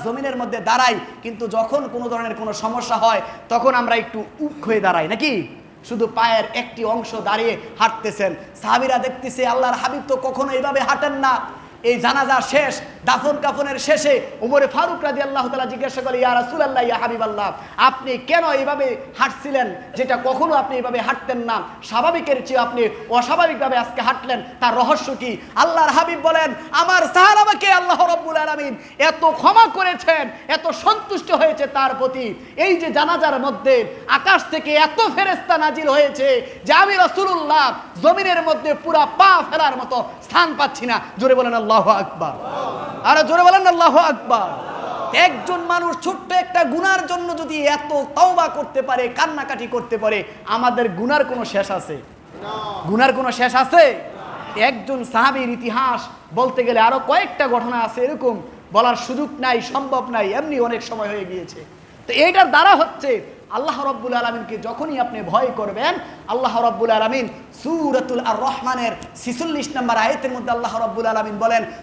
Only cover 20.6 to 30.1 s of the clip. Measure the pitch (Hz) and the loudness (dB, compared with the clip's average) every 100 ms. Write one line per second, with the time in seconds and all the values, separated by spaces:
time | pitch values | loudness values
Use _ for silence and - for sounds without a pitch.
20.6 | 262 254 247 240 214 262 - 247 233 214 | 0 -4 -4 -2 -2 -4 -4 -6 -4 -4
21.6 | - - - 226 311 339 294 262 - 254 | -6 -14 -4 0 2 0 -2 -2 0 0
22.6 | 240 247 220 - - 240 247 339 330 254 | 0 0 -2 -2 -2 0 0 2 2 2
23.6 | 269 247 226 - 226 262 247 233 165 - | -2 -2 -2 -2 -2 -2 -4 -4 -6 -2
24.6 | 240 233 240 311 277 262 247 196 - 220 | 0 2 2 2 -2 -6 -6 -8 -6 0
25.6 | 320 330 302 277 339 311 320 320 302 - | 2 4 2 2 0 0 2 2 0 -4
26.6 | - 294 339 359 330 359 392 415 415 403 | -4 0 4 4 4 6 8 8 6 4
27.6 | 392 359 359 339 349 339 320 311 311 294 | 4 4 4 2 4 2 0 -2 -2 -4
28.6 | 277 220 - - 311 311 330 311 320 453 | -6 -8 -12 0 0 4 2 4 6 6
29.6 | 440 381 370 349 - | 6 4 -2 0 2